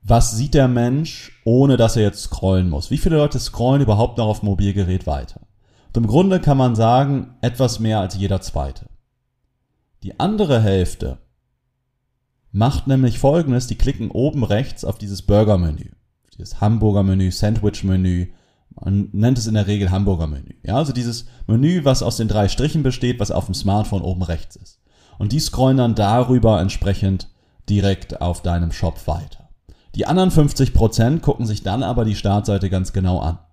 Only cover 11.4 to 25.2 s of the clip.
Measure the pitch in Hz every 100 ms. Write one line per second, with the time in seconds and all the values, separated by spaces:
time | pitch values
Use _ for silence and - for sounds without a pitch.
11.4 | _ _ _ _ _ _ _ _ _ _
12.4 | _ 98 117 - - 135 127 117 135 165
13.4 | 147 123 127 110 - 143 110 - 143 151
14.4 | 113 104 139 - - - 101 98 - 104
15.4 | 107 98 85 76 - _ _ _ _ -
16.4 | 87 - 104 113 107 101 98 95 92 -
17.4 | 104 107 104 - 98 92 92 90 92 -
18.4 | _ _ _ - - 101 98 98 117 131
19.4 | 110 107 98 104 95 95 98 87 78 71
20.4 | 67 - - 120 151 123 120 113 - -
21.4 | - 113 147 180 139 131 87 - 110 107
22.4 | 101 - 147 160 131 123 123 123 101 -
23.4 | - 92 101 101 107 98 - 90 87 82
24.4 | - - - _ _ _ _ -